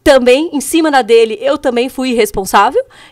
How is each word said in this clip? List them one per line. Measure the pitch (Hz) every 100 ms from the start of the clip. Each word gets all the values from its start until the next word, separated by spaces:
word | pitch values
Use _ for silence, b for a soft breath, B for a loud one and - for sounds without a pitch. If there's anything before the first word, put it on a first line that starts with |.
também, | - 269 247 262 339
em | 285
cima | - 320 311
da | 277
dele, | 214 233 226 220
eu | 262 294
também | 277 240 254
fui | 262 262
irresponsável. | 233 214 - 185 220 220 381 539 B B